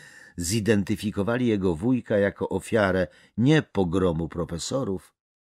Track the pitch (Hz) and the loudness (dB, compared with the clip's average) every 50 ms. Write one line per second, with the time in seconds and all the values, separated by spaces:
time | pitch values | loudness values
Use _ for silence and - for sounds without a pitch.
0 | - - - - - - - - 87 82 104 117 98 104 110 101 95 - 107 - | -12 -20 -20 -20 -20 -14 -10 -8 -4 -2 -2 0 2 2 2 2 2 -2 -4 -4
1 | - 107 87 101 98 110 117 127 127 117 107 101 92 95 85 76 95 123 131 120 | -4 -4 -4 -2 -2 -2 -2 0 0 0 0 2 0 0 0 0 0 0 0 -2
2 | - - 113 101 101 98 - - 95 - 90 92 - - 113 110 101 95 90 92 | -2 0 0 2 2 0 0 -4 -6 -4 -4 -6 -4 0 2 2 2 4 2 0
3 | 90 - - - _ _ _ - 117 139 160 151 - - - 98 95 85 82 98 | -2 -2 -6 -14 _ _ _ 0 4 4 4 4 2 0 -2 -2 0 0 2 2
4 | 90 90 82 80 82 78 - 85 82 - 85 80 - - 120 135 131 101 95 90 | 2 2 0 -2 -4 -6 -6 -6 -6 -6 -8 -8 -6 -6 -4 -4 -4 -4 -6 -8
5 | - _ _ _ _ _ _ _ _ | -10 _ _ _ _ _ _ _ _